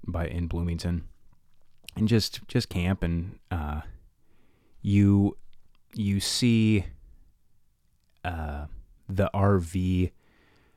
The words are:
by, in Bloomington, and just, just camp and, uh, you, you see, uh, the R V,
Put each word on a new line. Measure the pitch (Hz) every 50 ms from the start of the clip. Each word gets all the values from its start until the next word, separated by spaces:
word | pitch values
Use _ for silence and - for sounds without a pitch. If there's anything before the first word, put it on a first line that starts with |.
| -
by, | - 85 87 85
in | - - 87 87 82
Bloomington, | 85 85 87 85 85 82 - 87 87 82 - - - - - - - - _ _ - - - - - - - - -
and | - 110 101
just, | 117 107 - - - - -
just | - - 123 - -
camp | - 92 87 92 98 -
and, | 90 85 85 85 85 101 - - _ -
uh, | 92 80 76 73 73 80 - - - - - _ _ _ _ _ - - _ _ _ _ _ _ - -
you, | - 101 101 101 101 98 101 101 98 101 - - - - - - - - - _ _ _ -
you | 110 104 98 98 98
see, | - - - - 127 120 113 113 110 110 107 98 - - - - - - - - - _ _ _ _ _ _ _ _ _ _ _ _ _ _ _ _ _ _ _ -
uh, | 92 85 78 76 73 73 73 73 73 - - - - - _ _ -
the | 95 95 98 -
R | - 98 98 101 101
V, | 92 85 85 - 92 90 90 92 90 90 87 - _ _ _ _ _ _ _ _ _ _ _ _